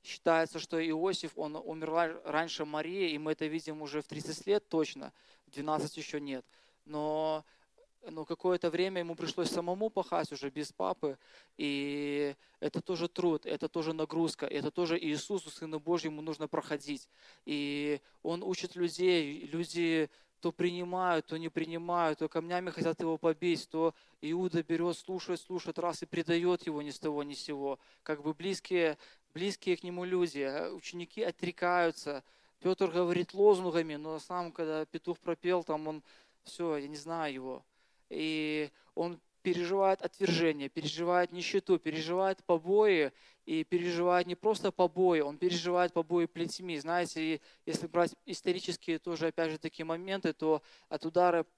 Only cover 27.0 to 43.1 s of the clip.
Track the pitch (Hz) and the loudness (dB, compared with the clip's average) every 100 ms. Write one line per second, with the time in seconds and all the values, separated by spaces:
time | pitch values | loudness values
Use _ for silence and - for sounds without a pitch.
27 | 156 147 143 139 - 143 139 131 _ _ | -4 -2 -4 -8 -8 -4 -4 -6 _ _
28 | - 151 147 151 180 185 - 180 165 147 | -6 -4 -4 -4 -4 -4 0 2 2 0
29 | - - _ 156 196 196 196 175 180 175 | -12 -20 _ -4 -4 -2 -2 -2 -2 -6
30 | 180 180 175 143 135 143 170 170 - 175 | -2 0 0 0 -2 -2 -4 -8 -10 -10
31 | 170 - 175 - 175 - 175 175 170 - | -10 -4 -4 -2 -6 0 2 4 4 0
32 | 151 139 _ _ _ _ 185 185 185 170 | -6 -8 _ _ _ _ 0 2 2 4
33 | 175 180 170 190 208 185 180 165 160 147 | 2 2 0 6 8 8 4 0 0 -6
34 | 156 156 - 180 175 160 160 156 156 165 | -6 -8 -6 -6 -4 -4 -2 -2 -4 -6
35 | - - - 165 180 180 165 156 156 156 | -6 -4 -4 -2 2 0 2 -4 -4 -8
36 | - - _ _ - - 170 147 139 147 | -12 -20 _ _ -20 -4 -2 -2 -4 -10
37 | 151 165 151 131 131 127 _ _ _ _ | -6 -4 -4 -4 -8 -10 _ _ _ _
38 | _ - 156 156 151 151 147 _ _ - | _ -4 -2 0 0 -2 -4 _ _ -4
39 | 170 170 _ _ 185 175 175 196 190 190 | -4 -6 _ _ -2 0 2 4 4 4
40 | 175 - 190 165 165 147 139 165 151 160 | -2 0 2 4 2 2 -4 -4 -4 -2
41 | 170 180 175 175 170 196 - 175 156 156 | 2 4 2 -2 0 0 4 2 2 -4
42 | 160 180 190 190 - 170 165 202 214 175 | -2 2 2 0 2 2 4 6 8 6
43 | 139 | 4